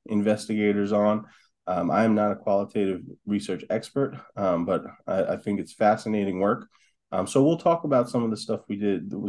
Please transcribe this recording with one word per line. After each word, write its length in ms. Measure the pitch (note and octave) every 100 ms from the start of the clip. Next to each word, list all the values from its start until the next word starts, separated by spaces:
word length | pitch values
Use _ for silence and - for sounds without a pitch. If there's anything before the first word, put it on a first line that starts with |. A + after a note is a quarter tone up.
| -
investigators 840 | G#2 G#2 G#2+ - G#2+ G#2 G2+ G2+
on. 360 | G#2 G#2 G#2+ - - _ _ -
Um, 240 | F2+ F2
I 140 | F2+
am 120 | A2+ G#2+
not 160 | G#2
a 40 | G2
qualitative 640 | - G2+ G2 G#2+ G2 F#2 - -
research 400 | - G#2 - - -
expert, 480 | A2+ - C#3 C#3 - -
um, 300 | - G2 E2+
but 180 | E2+ F2 - - -
I, 180 | F#2
I 120 | - -
think 240 | - G2+
it's 140 | -
fascinating 640 | - G#2+ G#2+ A2 G#2+ G2 F#2
work. 280 | G2 A#2+ - _ _ _ _
Um, 160 | F#2 F#2+
so 160 | C3+
we'll 140 | C#3 E3
talk 260 | F3 E3
about 260 | D#3+ B2+ A#2+
some 140 | B2+
of 60 | A#2
the 60 | G#2+
stuff 260 | - G#2 -
we 100 | G2+
did, 360 | G#2 F#2+ F#2+ G#2